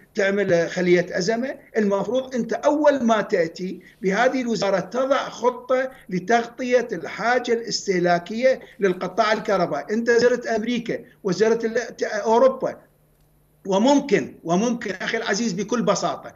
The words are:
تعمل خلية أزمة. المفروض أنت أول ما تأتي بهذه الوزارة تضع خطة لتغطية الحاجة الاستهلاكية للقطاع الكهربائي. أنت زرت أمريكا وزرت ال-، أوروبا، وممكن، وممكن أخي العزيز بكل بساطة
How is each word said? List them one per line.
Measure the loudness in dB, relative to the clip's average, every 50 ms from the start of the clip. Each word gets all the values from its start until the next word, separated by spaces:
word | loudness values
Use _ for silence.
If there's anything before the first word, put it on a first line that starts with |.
| -20 _ -2
تعمل | 0 0 0 2 0 0 2 2 2 2 0
خلية | -2 -2 2 4 4 4 2 0 -2 -4
أزمة. | -2 -2 -2 -2 -2 -6 -8 -10 -12 _ -2
المفروض | 0 0 2 0 0 -2 -2 -2 -4 -4 -4 -4
أنت | -6 -4 -4
أول | -2 0 2 2 2 4 4 4 4 4 2
ما | 2 2 2
تأتي | 0 0 0 0 0 0 -2 -8 -8 -8 -10 -12 -16 -20 -12 -6
بهذه | -4 -2 2 2 2 2 2 0
الوزارة | -2 -2 -2 -2 0 0 0 0
تضع | -2 -4 -4 -2 0 0 0 0 -2 -6
خطة | -6 -2 0 0 0 -2 -4 -2 -2 -2 -2 -4 -8 -14 -12 -6
لتغطية | -6 -4 0 2 2 2 0 -2 -8 -8 -2 2 2 2 2 0
الحاجة | -6 -8 -8 -10 -8 -4 0 0 0 0 0 0
الاستهلاكية | -2 -2 -2 -4 -8 -6 -4 -2 0 2 2 2 2 2 0 -4 -4 2 2 2 2 0 -4 -16 -8 -2
للقطاع | 0 0 0 0 -4 -6 0 0 2 2
الكهربائي. | 2 0 0 0 0 2 2 0 -2 -4 -4 -4 -4
أنت | -2 2 4
زرت | 4 6 6 4 2 2 -2
أمريكا | -2 -2 -2 -2 -2 -4 -4 -2 -4 -6 -6 -8 -14 -14 _ -4
وزرت | -2 2 2 2 2 2 2 0
ال-، | -2 -2 -4 -4 -6 -6 -6 -6
أوروبا، | -4 -4 -2 0 2 4 6 6 4 4 2 -6 -6 -6 -8 -16 _ _ _ _ _ _ _ _ _ _ _ _ _ _ _ -4
وممكن، | -2 0 2 4 4 4 4 2 2 0 0 0 -2 -10 -10 -4
وممكن | 0 0 0 2 0 -2 -4 -6 -8 -8 -6
أخي | -6 -4 -4
العزيز | -4 -2 -2 -2 -2 -2 -2
بكل | -2 -4 -4 -4 -2 -2
بساطة | 0 0 0 0 0 -4 -4 -6 -10 -16 -20